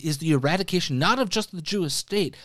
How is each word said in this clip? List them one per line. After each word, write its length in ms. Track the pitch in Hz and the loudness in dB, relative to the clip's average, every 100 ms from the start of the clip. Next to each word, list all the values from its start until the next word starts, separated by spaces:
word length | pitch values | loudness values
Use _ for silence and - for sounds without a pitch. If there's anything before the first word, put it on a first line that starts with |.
is 140 | 165 143 | -2 -2
the 140 | 160 | 2
eradication 640 | 143 139 180 185 180 - 131 | 2 4 0 0 -2 0 2
not 200 | 165 233 | 2 2
of 120 | 220 | 0
just 220 | 220 208 | -2 -4
the 100 | 180 | -6
Jewish 320 | 151 202 156 | -4 -2 -2
state, 420 | 139 - 202 165 - | -2 -2 -2 -2 -4